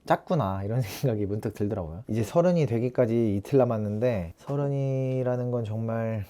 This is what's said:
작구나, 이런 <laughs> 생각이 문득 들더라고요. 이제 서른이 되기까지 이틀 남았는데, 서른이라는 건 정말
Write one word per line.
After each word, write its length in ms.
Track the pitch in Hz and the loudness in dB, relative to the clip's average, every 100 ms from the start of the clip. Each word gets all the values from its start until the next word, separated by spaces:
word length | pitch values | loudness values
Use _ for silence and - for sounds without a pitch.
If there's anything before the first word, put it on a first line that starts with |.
작구나, 580 | - - - 175 101 95 | -2 0 0 0 0 -2
이런 160 | 101 120 | -2 -2
<laughs> 20 | |
생각이 420 | 110 - 139 110 | -2 -2 0 0
문득 300 | 101 104 117 | 0 -2 -4
들더라고요. 500 | - 104 101 80 82 123 | -2 -2 -2 -6 -8 -4
이제 140 | 110 | -2
서른이 440 | 110 170 175 175 143 | 0 2 4 4 2
되기까지 720 | 117 123 123 120 117 113 101 | 2 0 2 2 4 2 0
이틀 220 | - 139 | 2 4
남았는데, 760 | 117 110 104 104 123 110 82 - | 4 2 -2 0 0 0 -4 -8
서른이라는 1120 | - 143 143 139 135 131 131 131 123 123 123 | -6 -2 -2 -2 -2 -2 -2 -2 0 -2 0
건 140 | 120 | -2
정말 600 | 110 107 113 113 113 110 98 | -2 -2 -2 -2 -2 -2 -6